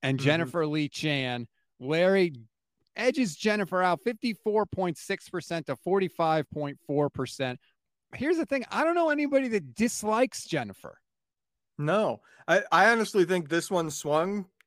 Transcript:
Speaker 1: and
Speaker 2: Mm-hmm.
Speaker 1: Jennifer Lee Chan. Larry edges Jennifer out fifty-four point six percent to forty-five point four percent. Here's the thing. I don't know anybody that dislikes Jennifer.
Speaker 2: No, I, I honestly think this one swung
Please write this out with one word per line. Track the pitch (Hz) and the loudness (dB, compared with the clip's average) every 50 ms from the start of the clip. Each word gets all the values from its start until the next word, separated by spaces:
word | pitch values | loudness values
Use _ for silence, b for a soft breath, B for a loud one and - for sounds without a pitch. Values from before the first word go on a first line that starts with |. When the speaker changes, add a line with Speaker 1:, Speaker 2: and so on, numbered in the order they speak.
| - | -2
Speaker 1:
and | 135 135 127 | -2 -2 0
Speaker 2:
Mm-hmm. | - | 2
Speaker 1:
Jennifer | 143 151 165 170 135 123 175 160 151 | 2 2 2 0 -2 -2 -2 -2 0
Lee | 151 147 151 139 | 0 -2 -2 -4
Chan. | - - - 156 147 139 131 127 123 120 120 - _ _ _ _ _ - | -4 -4 -2 -2 -2 -2 -2 -4 -4 -6 -8 -12 _ _ _ _ _ -12
Larry | 127 131 151 165 175 185 196 196 185 175 143 120 113 - _ _ _ _ _ _ _ _ _ | -6 -2 0 2 4 4 4 4 2 2 -2 -6 -16 -20 _ _ _ _ _ _ _ _ _
edges | - 214 254 262 320 254 196 147 | -2 0 0 2 2 0 -2 -2
Jennifer | - - 214 208 208 202 165 185 180 | -2 0 0 0 0 0 -2 0 0
out | 185 180 175 151 - | 2 2 2 0 -2
fifty-four | 269 247 - - 240 214 - - 214 208 214 208 - | -4 -4 -2 -4 -4 -4 -4 -2 -2 0 0 0 -2
point | - - 185 180 156 - | -2 -2 -2 -2 -4 -4
six | - - 196 185 - - | -6 -6 -6 -6 -8 -8
percent | - 180 156 - 170 165 - | -10 -10 -8 -6 -6 -6 -4
to | - 135 | -6 -8
forty-five | - - 180 185 196 190 185 - - 165 165 160 160 143 - | -6 -2 0 0 2 0 0 0 0 0 2 2 2 0 -2
point | - 151 147 143 139 - _ | -6 -6 -6 -6 -8 -10 _
four | - 143 143 147 143 | -2 0 2 2 0
percent. | - - 131 123 - - 135 127 127 131 _ _ _ _ _ _ _ _ _ _ - | 0 -2 -6 -6 -4 -4 -4 -4 -4 -8 _ _ _ _ _ _ _ _ _ _ -10
Here's | - 247 302 359 320 | -4 -2 0 0 0
the | 330 | 0
thing. | - 277 269 240 - | -2 -2 -4 -4 -4
I | - 214 285 | -2 0 0
don't | 330 339 | 2 2
know | 349 339 320 | 2 2 2
anybody | 294 294 294 277 285 269 269 247 | 2 0 0 2 2 2 2 0
that | 226 208 156 131 120 | 0 -2 -4 -6 -2
dislikes | - 220 240 - - - 214 214 226 262 - - - - | -2 0 0 0 -2 -4 -2 0 2 0 0 -2 -6 -8
Jennifer. | - - 151 120 101 95 - - - - _ _ _ _ _ _ _ _ _ _ _ _ _ _ _ _ - | -6 -4 -4 -4 -6 -10 -14 -16 -18 -18 _ _ _ _ _ _ _ _ _ _ _ _ _ _ _ _ -6
Speaker 2:
No, | 147 151 175 208 220 160 117 - b b b b b - | -2 0 0 0 0 0 -2 -6 b b b b b 2
I, | 165 196 202 - | 2 2 4 4
I | - 165 190 220 | 4 6 6 6
honestly | 233 226 220 214 - 208 180 | 6 4 2 2 2 2 4
think | 160 185 180 165 143 | 4 2 0 0 0
this | 160 170 165 - | -2 -2 0 0
one | 202 180 165 156 | 0 -2 -2 -2
swung | 143 - - 151 147 156 165 190 202 208 185 - _ _ _ | -4 -6 -2 0 2 2 2 0 -2 -4 -6 -8 _ _ _